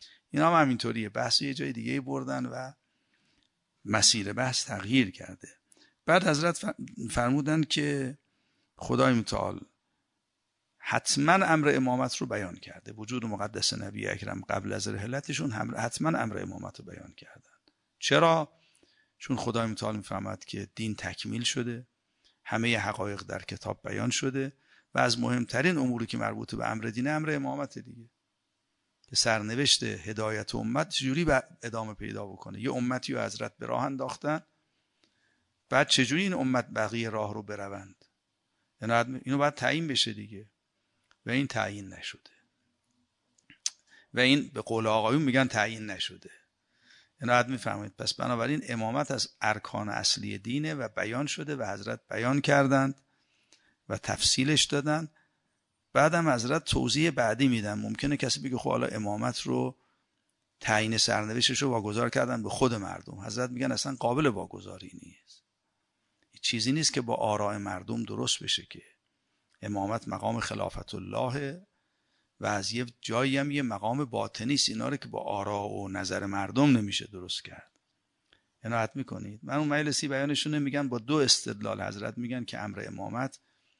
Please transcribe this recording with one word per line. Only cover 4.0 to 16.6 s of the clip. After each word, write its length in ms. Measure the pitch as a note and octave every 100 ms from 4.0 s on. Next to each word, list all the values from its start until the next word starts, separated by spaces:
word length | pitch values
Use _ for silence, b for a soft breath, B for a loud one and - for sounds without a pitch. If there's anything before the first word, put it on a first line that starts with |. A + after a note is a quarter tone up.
| G2+ A2+ G2
بحث 320 | G#2 B2+ B2 -
تغییر 460 | G#2+ G2 C3 G2+
کرده. 360 | - F2+ F#2+ - - _ b b b -
بعد 220 | F3 F3+
حضرت 380 | D3 E3+ E3 G#3
ف-، 440 | - C3 - A2+
فرمودن 540 | - A#2+ C#3 C#3+ D#3
که 540 | D3+ - D3 C#3+ C3 D3 _ _ _ _ _ -
خدای 380 | - B2 C3
متعال 480 | A#2+ G#2 G#2+ G2 F#2 F2+ _ _ _ _ _ _ _ _ _ _ _
حتماً 560 | - A#2 - C#3+ D3
امر 360 | F#3+ F3+ D#3+ D3 C3+
امامت 400 | B2+ B2 C3 -
رو 120 | -
بیان 280 | G#2 F#2 F2
کرده. 360 | - - -
وجود 340 | G#2+ G#2+ B2+ A2+
مقدس 480 | G2+ G#2 G#2 -
نبی 340 | - G2+ G#2 G2+
اکرم 340 | G2 G2+ G2 -
قبل 240 | G#2 G2+
از 140 | G2+ G2+
رحلتشون 640 | G#2 G#2+ C3+ - C3+ D#3
هم 240 | G#2+ A2 B2
حتماً 320 | A#2 - D#3
امر 300 | D#3 A#2 G2
امامت 400 | G2 F#2